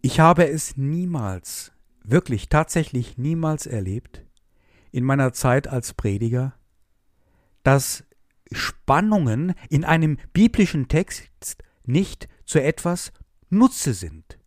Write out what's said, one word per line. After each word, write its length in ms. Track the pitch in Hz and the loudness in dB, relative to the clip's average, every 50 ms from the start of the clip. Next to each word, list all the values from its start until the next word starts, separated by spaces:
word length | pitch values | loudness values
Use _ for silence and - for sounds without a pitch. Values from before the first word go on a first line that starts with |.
Ich 200 | - 135 - - | -2 0 4 6
habe 260 | 160 165 175 165 175 | 6 6 8 6 4
es 300 | - - 156 - - - | 2 2 -4 -6 -8 -6
niemals, 960 | 135 135 139 156 170 180 180 170 147 110 98 95 90 _ - - - - - _ _ _ _ _ _ _ | -4 -4 -2 -2 -2 -4 -4 -4 -4 -4 -4 -6 -8 _ -12 -14 -14 -14 -16 _ _ _ _ _ _ _
wirklich 440 | 107 120 160 - - 127 101 - - | 2 2 2 2 2 -6 -6 -2 2
tatsächlich 680 | - 151 160 - - 175 160 - - 123 120 - - - | 2 2 2 2 -2 -2 -2 -2 -4 -6 -6 -4 -8 -6
niemals 480 | 120 147 165 165 160 156 156 147 - | -4 -4 -2 -2 -2 -2 -2 -4 -6
erlebt, 580 | - - 110 98 92 98 113 - - _ - - - _ _ _ _ _ _ _ _ _ _ _ _ - | -6 -6 -6 -4 -4 -6 -6 -8 -12 _ -20 -20 -20 _ _ _ _ _ _ _ _ _ _ _ _ -6
in 120 | 127 123 | -4 0
meiner 280 | 131 139 139 135 131 123 | 0 0 2 0 0 -2
Zeit 340 | - - 127 123 135 139 | 0 0 2 2 2 0
als 260 | - - 127 117 - - | -2 -6 -6 -6 -6 -10
Prediger, 600 | - - 107 98 101 113 117 120 127 127 135 - _ _ _ _ _ _ _ _ _ _ _ _ _ _ _ _ _ _ _ _ _ _ | -4 -4 -2 -2 -2 -2 -2 -2 -2 -4 -4 -8 _ _ _ _ _ _ _ _ _ _ _ _ _ _ _ _ _ _ _ _ _ _
dass 420 | 135 135 139 135 - - - - _ _ _ _ _ _ _ _ _ - | 4 4 4 2 -2 -8 -10 -12 _ _ _ _ _ _ _ _ _ -10
Spannungen 1000 | - - - - - - - 135 151 196 214 214 202 156 123 107 120 156 185 180 - - - | -8 -8 -8 -8 -10 0 2 2 2 4 2 2 2 2 2 0 0 -2 -4 -4 -6 -6 -2
in 140 | 151 139 - | 0 0 2
einem 340 | - 160 160 160 156 147 - - - _ | 2 2 2 4 0 0 -2 -8 -4 _
biblischen 560 | - 214 233 - - 202 170 - 156 131 - | 4 4 4 4 2 0 2 2 -2 -2 0
Text 760 | - 156 196 - - - - - _ _ - - - _ - _ _ _ _ | 0 0 0 -2 -8 -16 -16 -20 _ _ -16 -16 -14 _ -20 _ _ _ _
nicht 440 | - 123 160 196 - - - - - - _ - | 0 0 0 0 0 -6 -16 -16 -20 -20 _ -16
zu 180 | - - 156 131 | -2 0 0 2
etwas 500 | 147 160 - - 170 175 180 - - - - - _ _ _ _ _ | 2 -2 -2 -2 -4 -4 -4 -6 -12 -16 -20 -20 _ _ _ _ _
Nutze 440 | 180 202 240 254 - - - 147 117 | 2 4 4 4 4 2 -4 -4 -4
sind 440 | 90 92 80 73 78 - _ - - _ | -4 -6 -12 -12 -16 -20 _ -20 -20 _